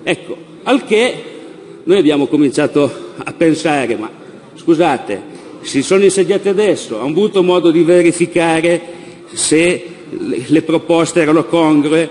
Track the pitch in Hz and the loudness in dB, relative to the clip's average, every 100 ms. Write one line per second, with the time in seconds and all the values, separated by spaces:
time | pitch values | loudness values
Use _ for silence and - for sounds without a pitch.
0 | - 196 - - - - - 254 - 208 | -6 -8 -8 -16 -16 -14 -2 -2 0 0
1 | 247 151 - - - - - - - 196 | 0 -4 -14 -18 -20 -20 -20 -14 0 2
2 | 151 147 143 151 143 120 143 147 143 - | 4 2 0 2 0 2 0 2 0 -2
3 | - - - - 165 151 165 147 120 107 | -16 -14 -14 0 0 2 0 -2 -2 -4
4 | 110 - - - - - - 160 170 127 | -6 -14 -20 -20 -20 -10 0 2 2 0
5 | - 98 - - - - - 135 131 190 | -4 -10 -10 -18 -20 -16 -6 -4 0 4
6 | 196 190 175 202 196 190 214 160 - 113 | 4 2 0 0 0 0 0 0 -4 -6
7 | 131 160 208 202 180 180 170 160 160 175 | -4 0 0 2 2 4 4 4 4 4
8 | 175 160 170 - 165 160 165 170 - - | 4 2 -2 0 0 0 0 -2 -4 -18
9 | - - - - - 156 170 165 - - | -20 -20 -16 -6 0 2 2 0 -8 -18
10 | - - - 85 123 151 160 160 160 170 | -14 -10 -6 -6 0 0 2 -2 2 0
11 | 160 180 151 160 143 170 160 151 143 160 | 2 0 2 2 2 0 2 2 2 0
12 | 160 | 0